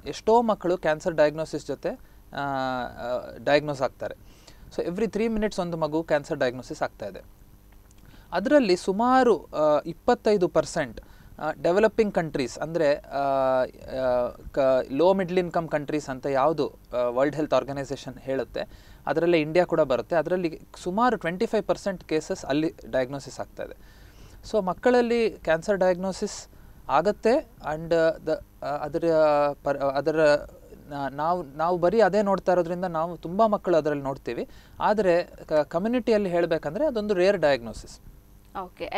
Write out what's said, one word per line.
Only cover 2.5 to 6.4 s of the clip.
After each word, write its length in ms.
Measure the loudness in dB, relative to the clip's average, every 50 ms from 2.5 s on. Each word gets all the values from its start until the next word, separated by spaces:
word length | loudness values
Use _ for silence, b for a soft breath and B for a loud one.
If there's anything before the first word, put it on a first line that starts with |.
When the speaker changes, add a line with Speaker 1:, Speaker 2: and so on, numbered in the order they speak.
| -2 -2 -2 -2 -2 -4 -6 -6 -8 -8 -6 -4 -4 -4 -6 -8 -12 -6 0
Speaker 1:
ಡಯಾಗ್ನೋಸ್ 380 | 4 4 4 4 0 -4 -2 -2
ಆಗ್ತಾರೆ. 320 | -4 -4 -4 -10 -10 -10 -12 B B B B B B B B B B -6
So 60 | -6 -4
every 220 | -4 -2 -2 -2
three 220 | -2 -2 -2 -2 0
minutes 320 | 0 0 -2 -2 -2 -4
ಒಂದು 160 | -4 -4 -4
ಮಗು 260 | -4 -2 -2 -2 -2 -2
ಕ್ಯಾನ್ಸರ್ 360 | 0 0 0 0 -2 -4
ಡಯಾಗ್ನೋಸಿಸ್ 440 | -2